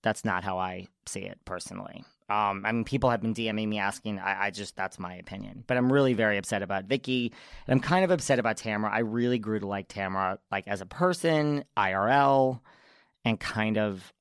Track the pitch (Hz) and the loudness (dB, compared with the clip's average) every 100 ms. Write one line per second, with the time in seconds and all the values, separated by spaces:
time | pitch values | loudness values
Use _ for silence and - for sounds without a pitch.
0 | 113 107 110 90 95 92 92 92 92 _ | 0 0 0 0 0 -2 -4 -6 -14 _
1 | - 101 98 95 - 90 - 95 98 - | -12 -10 -10 -14 -10 -10 -8 -12 -12 -16
2 | - _ _ 104 104 98 98 117 110 135 | -20 _ _ 0 2 0 0 -2 0 2
3 | 123 117 110 110 113 107 110 107 98 - | 2 2 0 -2 -2 -2 -2 0 -2 -2
4 | 110 98 95 98 101 95 101 - 95 - | -8 -4 -2 -2 -2 -4 -12 -6 -8 -6
5 | 90 90 90 101 101 101 117 123 123 139 | -12 -12 -14 -12 -12 -14 -2 2 4 6
6 | 135 113 110 101 - 104 95 98 95 135 | 4 4 2 2 0 -2 -2 -4 -2 -2
7 | - 127 120 - - - - 135 - 180 | 0 -2 -2 -6 -20 -14 0 2 4 2
8 | 190 175 - 127 113 107 113 104 107 107 | 4 2 2 2 2 -2 -4 -2 0 0
9 | 113 117 120 123 107 107 98 98 95 - | 0 0 2 0 0 -4 -2 -6 -6 -6
10 | 95 95 95 98 _ 98 95 101 95 - | -4 0 -2 -2 _ -6 -2 -6 -6 0
11 | 180 175 165 156 147 143 - - 98 95 | 0 2 2 2 2 0 -2 0 0 2
12 | 104 139 139 135 131 123 _ - _ _ | 4 6 6 6 4 0 _ -20 _ _
13 | _ _ 120 110 - 110 107 107 107 95 | _ _ -2 -2 -4 -2 0 0 0 -2
14 | - _ | -12 _